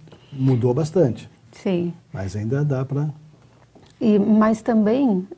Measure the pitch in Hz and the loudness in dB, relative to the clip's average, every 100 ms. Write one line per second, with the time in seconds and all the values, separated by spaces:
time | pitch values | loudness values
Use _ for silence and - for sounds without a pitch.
0 | - - - 139 131 123 123 131 156 185 | -20 -20 -14 -2 0 2 2 0 0 2
1 | 135 107 - _ _ - 202 175 175 - | 0 0 -12 _ _ -8 -4 -2 -2 -8
2 | _ 98 95 104 110 139 147 131 131 139 | _ -10 -8 -6 -4 -2 -2 -2 -4 -4
3 | 151 - - - _ _ _ - - - | -4 -8 -18 -20 _ _ _ -20 -20 -4
4 | 233 208 208 214 220 220 - 220 208 254 | 2 2 4 4 2 0 0 2 2 2
5 | 262 185 190 | 2 0 -4